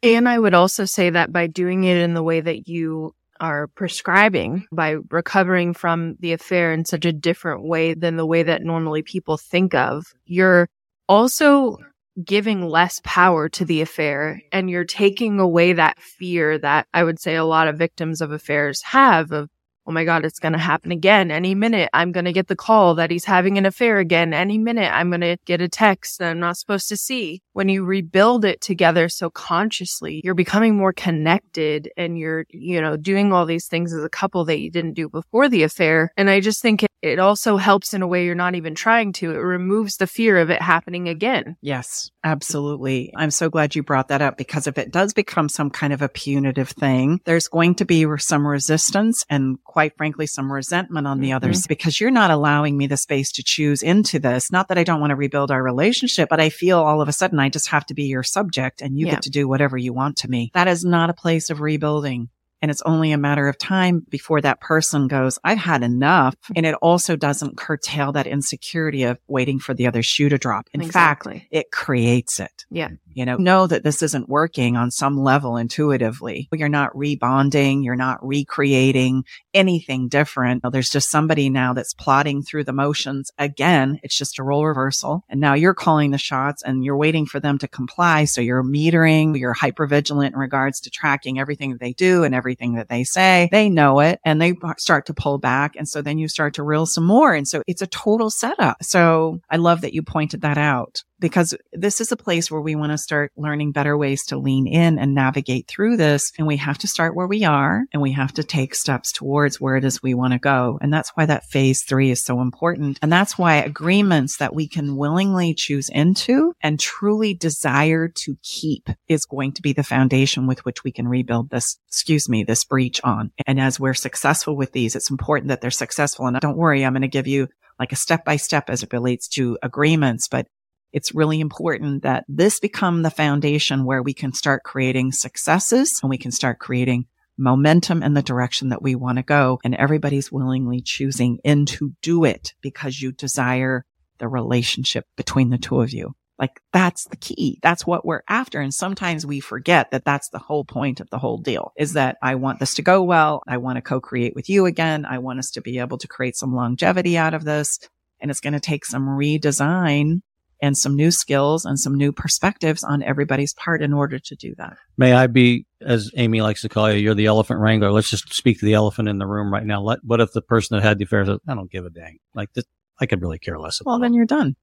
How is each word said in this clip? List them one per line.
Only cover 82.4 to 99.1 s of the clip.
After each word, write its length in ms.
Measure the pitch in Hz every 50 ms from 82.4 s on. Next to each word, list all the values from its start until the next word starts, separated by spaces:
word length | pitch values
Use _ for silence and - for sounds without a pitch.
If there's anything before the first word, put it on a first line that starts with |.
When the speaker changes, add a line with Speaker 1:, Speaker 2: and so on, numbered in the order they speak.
| 143
Speaker 2:
through 220 | - - 151 147
the 80 | 139 131
motions 580 | 135 139 147 147 - - 139 139 135 139 - _
again. 640 | - 143 143 143 - 135 170 180 147 131 135 143 156 -
It's 140 | 139 -
just 200 | - 143 - -
a 60 | - 135
role 220 | 135 143 143 151
reversal. 580 | 156 151 131 131 139 135 - - - 151 180 - _
And 100 | - 135
now 140 | 147 143 139
you're 200 | 147 160 185 190
calling 380 | - - 175 160 151 147 143
the 60 | 139
shots 440 | 139 - - 147 131 135 143 147 -
and 220 | - - 131 131 127
you're 140 | 139 139
waiting 280 | 139 151 156 160 160 151
for 140 | - - 143
them 180 | 135 147 143 139
to 80 | -
comply. 580 | 131 - - 131 120 - - 175 170 160 151 151
So 160 | 143 - -
you're 220 | 120 117 123 131 127
metering, 720 | 127 139 147 151 165 170 165 160 160 156 156 156 156 151 135
you're 160 | 127 123 117
hypervigilant 800 | - - 139 - - 156 139 143 147 143 - 147 143 143 139 -
in 60 | 135
regards 400 | 135 127 139 135 135 139 135 -
to 80 | - -
tracking 500 | - - - 151 139 139 - 131 131 131
everything 320 | 135 139 147 - 143 135
that 80 | 127 117
they 140 | 123 123 127
do 300 | - 180 185 185 175 165
and 120 | 139 127
everything 400 | 127 120 127 127 - 120 120 120
that 140 | 117 110 _
they 140 | 120 120 127
say. 460 | - - 180 185 190 185 180 175 170
They 180 | 196 214 214 208
know 300 | 180 160 147 143 135 139
it 200 | 147 160 175 - _
and 180 | 160 156 151
they 120 | 165 175 180
p-, 60 | 165 - 165 -
start 300 | - - - 175 143 -
to 60 | - 147
pull 260 | - - 147 143 139
back. 360 | 147 131 123 135 143 147 _
And 140 | - 151 -
so 120 | - 151
then 160 | 143 147 147 156
you 80 | 156
start 260 | 151 - - 156 147 -
to 80 | - 147
reel 220 | 147 151 151 160
some 200 | 160 - 170 165
more. 280 | 175 208 247 311 277 180
And 140 | 151 139
so 160 | - - 151 -
it's 140 | - 175 -
a 60 | 196
total 420 | 180 - - - 214 208 226 226 214
setup. 540 | - - - 240 359 392 202 143 113 _ 175
So 580 | - - 185 170 165